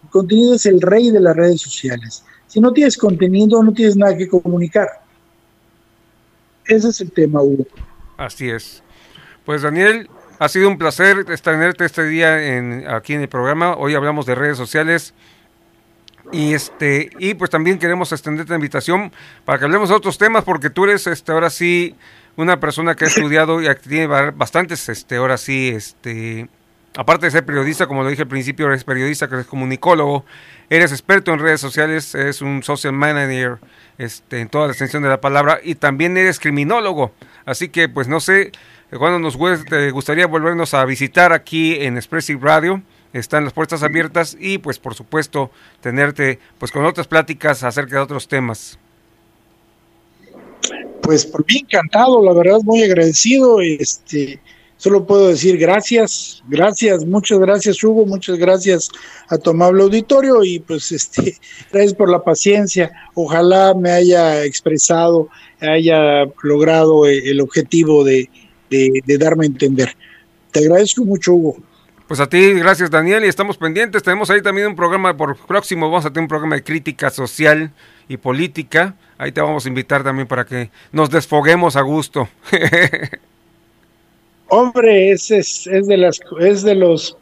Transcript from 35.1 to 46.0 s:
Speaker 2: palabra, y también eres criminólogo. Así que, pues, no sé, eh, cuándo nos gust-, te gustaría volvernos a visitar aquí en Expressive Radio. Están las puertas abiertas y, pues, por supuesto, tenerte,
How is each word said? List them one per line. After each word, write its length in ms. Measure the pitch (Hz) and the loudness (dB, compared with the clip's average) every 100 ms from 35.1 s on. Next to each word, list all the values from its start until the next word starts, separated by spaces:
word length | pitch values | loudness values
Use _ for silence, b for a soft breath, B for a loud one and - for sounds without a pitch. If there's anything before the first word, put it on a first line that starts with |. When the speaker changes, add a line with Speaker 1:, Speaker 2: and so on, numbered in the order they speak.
| 135 | 0
Speaker 2:
palabra, 380 | 139 143 143 156 | 0 0 0 -2
y 120 | 170 165 | -4 -4
también 420 | 147 135 170 185 | -4 -2 -2 0
eres 220 | 185 160 | 0 0
criminólogo. 720 | 156 143 143 233 208 156 120 _ b b - | -4 -4 -2 -2 -2 -4 -6 _ b b -12
Así 240 | 131 175 | -10 -6
que, 180 | 170 160 | -2 -2
pues, 180 | 127 127 | -2 -4
no 120 | 156 | -4
sé, 320 | 147 196 196 B B B B | 2 0 0 B B B B
eh, 60 | 127 | -4
cuándo 220 | 156 175 | -2 -2
nos 180 | 160 127 | -4 -4
gust-, 300 | 175 170 156 | -2 -2 -2
te 220 | 156 143 | -2 -2
gustaría 360 | 131 135 156 175 | -4 -4 -2 0
volvernos 460 | 160 160 170 165 | 0 -2 -4 -2
a 100 | 143 131 | -2 -2
visitar 480 | 127 135 180 175 | -2 -2 2 4
aquí 420 | 165 - 160 160 160 | 2 -2 -4 -2 -2
en 160 | 139 120 | -6 -6
Expressive 420 | - 160 151 143 | -6 -8 -6 -4
Radio. 400 | 143 156 165 190 190 b b | 2 2 0 -4 -10 b b
Están 320 | 123 110 151 147 | -14 -4 -4 -4
las 80 | |
puertas 280 | 160 156 165 | -6 -6 -4
abiertas 520 | 147 156 156 170 160 - | -4 -2 -4 -4 -6 -8
y, 180 | 190 196 | -8 -8
pues, 200 | 147 127 | -8 -10
por 140 | 127 110 | -12 -16
supuesto, 540 | 113 156 143 147 131 b b b | -8 -6 -4 -6 -8 b b b
tenerte, 580 | 123 127 | -6 -2